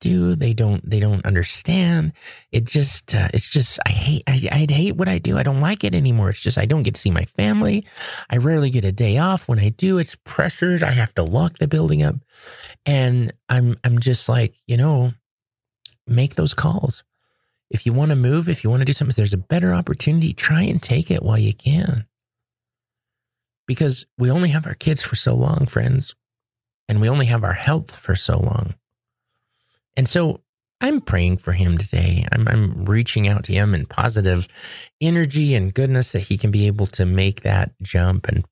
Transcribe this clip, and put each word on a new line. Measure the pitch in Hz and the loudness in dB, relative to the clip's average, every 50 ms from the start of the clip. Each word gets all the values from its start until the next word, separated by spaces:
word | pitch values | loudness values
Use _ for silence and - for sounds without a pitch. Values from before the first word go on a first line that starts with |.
do. | - - 180 180 175 180 175 | -2 0 2 2 2 2 0
They | 151 135 117 110 | 0 0 0 0
don't, | 110 113 104 104 - - 87 | 2 2 2 0 0 -2 -2
they | 110 104 | 0 2
don't | 104 107 101 92 - | 2 2 0 0 0
understand. | 98 98 87 87 - - - - 160 175 190 180 170 170 160 156 156 - _ - - - - - _ | 2 2 2 0 -2 -4 -6 -2 0 0 2 2 2 2 2 0 -2 -4 _ -14 -20 -20 -20 -10 _
It | - 117 113 | -2 -2 -2
just, | - - 147 139 135 - - - - 113 | 0 0 0 0 0 -2 -4 -4 -2 0
uh, | 104 92 90 - | 0 0 0 0
it's | 110 - - | -2 -2 0
just, | - 147 117 - - - - | 0 0 0 0 -2 -2 0
I | - | 0
hate, | - - - 143 151 - - | 0 0 0 0 -2 0 0
I, | 135 135 131 - - | 0 0 0 0 0
I | - 147 156 147 | 0 0 2 2
hate | 139 147 180 202 - | 2 2 0 0 0
what | 165 185 | -2 0
I | 185 185 170 | 0 0 0
do. | 160 - - | 0 0 0
I | 127 123 | 0 0
don't | 135 139 135 | 0 2 2
like | 147 180 214 202 208 | 2 0 0 0 -2
it | 202 180 | 0 0
anymore. | 165 139 127 120 110 98 95 | 2 2 2 2 2 2 0
It's | 101 - | 0 -2
just, | - - - | -2 -2 0
I | - 101 | 0 0
don't | 110 156 156 123 | 0 0 0 0
get | 107 107 | -2 -2
to | - | -2
see | - 101 | 0 0
my | 85 85 87 | 0 0 0
family. | - _ - 202 214 214 208 - 208 202 208 - - - - - - - - - - | -2 _ -2 0 2 2 2 2 0 0 -2 -4 -8 -12 -14 -12 -12 -12 -14 -8 -4
I | 110 | -2
rarely | 120 123 156 165 151 143 131 | 0 0 2 2 2 0 0
get | 131 120 98 | 0 0 0
a | 95 | 0
day | 98 110 120 104 104 | 0 0 0 2 2
off. | 139 170 190 190 170 - | 2 2 2 0 -2 -2
When | - 120 107 | -2 0 2
I | 101 110 | 2 0
do, | 117 - 185 190 185 | 0 0 0 0 2
it's | 175 165 - - - _ | 0 0 -4 -8 -14 _
pressured. | - - - 147 165 - - 170 180 180 165 165 | -8 -4 -2 -2 -2 -2 -2 0 0 0 0 0
I | 147 | 0
have | 127 123 113 - - | 2 0 0 0 -2
to | 92 82 | -2 -2
lock | 80 98 139 170 165 - | 0 0 0 0 0 -2
the | - 156 147 | -2 -2 0
building | 156 156 160 151 151 151 151 | 0 0 0 2 2 2 2
up." | 147 - - - _ _ - - - - - - - - _ - | 0 -2 -4 -8 _ _ -20 -20 -20 -20 -20 -20 -20 -20 _ -4
And | 143 143 135 127 127 123 123 117 - - _ _ | -2 0 2 2 2 2 0 0 -2 -6 _ _
I'm, | - 123 127 123 120 117 - - | -2 0 2 2 0 0 0 0
I'm | 123 120 120 | 0 0 2
just | 120 131 120 - - | 2 0 0 0 0
like, | - 123 123 110 101 - _ _ | 0 0 0 0 -2 -4 _ _
you | - 120 | -2 0
know, | 117 139 160 147 127 123 123 113 - _ _ _ _ _ _ _ _ _ _ _ _ - - _ _ _ | 2 2 2 2 2 0 -2 -4 -6 _ _ _ _ _ _ _ _ _ _ _ _ -20 -20 _ _ _
make | - 117 120 135 143 - | 0 0 2 2 0 0
those | - - - - | -2 -2 -2 0
calls. | - 131 160 165 - - - - - - _ _ _ _ _ _ _ _ _ _ _ _ - | 0 0 0 0 0 -2 -4 -4 -8 -14 _ _ _ _ _ _ _ _ _ _ _ _ -8
If | - 107 - | -8 -4 -2
you | 120 117 | 0 0
wanna | 135 151 156 147 | 2 2 2 2
move, | 131 123 127 147 165 165 175 | 2 2 2 0 0 0 -2
if | 156 - - | -4 -2 -2
you | 107 | 0
wanna | 123 127 135 | 0 0 0
do | 139 | 0
something, | 139 - - 135 | -2 -2 -2 -2
if | 117 | 0
there's | - 104 101 101 | 0 0 0 -2
a | |
better | 90 - - 160 175 180 180 180 | -4 -2 -2 0 0 2 2 0
opportunity, | 175 170 - - - - 151 160 165 160 156 - | 0 -2 -2 -6 -4 -2 0 2 2 0 0 -2
try | - - - 156 165 202 | 0 0 2 2 2 2
and | 196 - 165 - | 0 0 -2 -2
take | - 117 147 165 - | 0 0 0 0 0
it | 87 - - | -2 0 0
while | 107 110 | 0 2
you | 110 107 104 104 | 2 2 0 -2
can. | - - 127 147 175 - - 131 110 107 - _ _ _ _ _ _ _ _ _ _ _ _ _ _ _ _ _ _ _ _ _ _ _ _ _ _ _ _ _ _ _ | -2 0 0 0 2 0 0 -2 -4 -4 -8 _ _ _ _ _ _ _ _ _ _ _ _ _ _ _ _ _ _ _ _ _ _ _ _ _ _ _ _ _ _ _
Because | - 123 - 160 139 127 - - _ _ | -4 -2 0 0 0 -2 -4 -8 _ _
we | - 123 123 | -2 0 2
only | 139 180 180 165 | 2 2 2 2
have | 143 160 151 | 0 0 -2
our | 147 - | -6 -8
kids | - - 160 151 - - | -4 -2 -2 -2 -2 -2
for | - - | -4 -6
so | - - 127 120 | -2 0 0 0
long, | 123 123 147 160 - 139 | 2 0 0 0 0 -2
friends. | - - 113 120 123 127 135 - - - _ _ _ _ _ _ _ _ _ _ _ _ _ _ - | 0 0 0 0 0 0 0 -2 -6 -12 _ _ _ _ _ _ _ _ _ _ _ _ _ _ -2
And | 107 104 | 0 0
we | 110 | 2
only | 117 135 147 127 | 2 2 2 2
have | 117 117 113 101 | 2 0 0 0
our | 87 90 | -2 -4
health | - - 143 156 160 - - - | -2 -2 -2 0 -2 -4 -8 -14
for | - - - 92 | -6 -4 -2 -2
so | - - - - | -2 -2 -2 0
long. | - - - - - - - - - _ _ _ _ _ _ _ _ _ _ _ _ _ _ _ _ _ _ _ _ _ _ _ | 0 0 0 -2 -2 -4 -6 -8 -12 _ _ _ _ _ _ _ _ _ _ _ _ _ _ _ _ _ _ _ _ _ _ _
And | 135 131 - | -2 0 0
so | - 175 165 156 - - _ _ _ _ _ _ _ - | 0 0 0 -2 -4 -6 _ _ _ _ _ _ _ -4
I'm | 247 269 302 254 | -2 0 0 -2
praying | - - 110 90 87 90 92 | -2 -2 0 0 2 0 0
for | - - - 90 | -2 -2 -2 0
him | 90 92 87 85 | 0 2 2 0
today. | 82 101 - - 85 87 90 87 85 82 - - | 0 -2 -2 0 0 2 2 0 0 -2 -2 -2
I'm, | 113 110 110 | 0 0 2
I'm | - 110 104 92 - - 95 | 2 2 0 0 -2 -2 -2
reaching | 98 107 113 117 - - 107 101 | 0 0 0 0 0 0 0 2
out | 101 101 104 - | 2 0 0 -2
to | - 92 | -2 0
him | 98 104 104 95 | 0 2 2 0
in | 76 - | 0 -2
positive | - - - 113 120 110 110 95 92 90 90 92 - - - - - - - - - _ - | -4 -4 -2 -2 0 0 0 0 2 0 0 -2 -6 -10 -18 -20 -20 -20 -20 -20 -20 _ -4
energy | 151 165 170 170 160 139 139 156 151 143 131 | -2 0 2 2 0 0 0 0 0 2 2
and | 104 95 95 98 | 0 0 0 0
goodness | 131 135 131 131 127 123 - | 0 0 0 0 0 0 -2
that | - 95 98 | -4 -4 -2
he | - 98 | -2 -2
can | - - 104 | -2 0 0
be | 101 104 104 | 2 2 2
able | 104 101 104 98 | 2 0 0 -2
to | - - - 92 | -2 -2 -2 0
make | 90 92 95 95 98 - - - | 2 2 2 2 0 0 -2 -2
that | 101 98 95 95 - - - | 0 2 0 0 -2 -6 -10
jump | 98 - - 87 90 92 95 92 - | -6 -2 0 2 2 2 2 0 -2
and | - - - - - | -2 -2 -2 -2 -2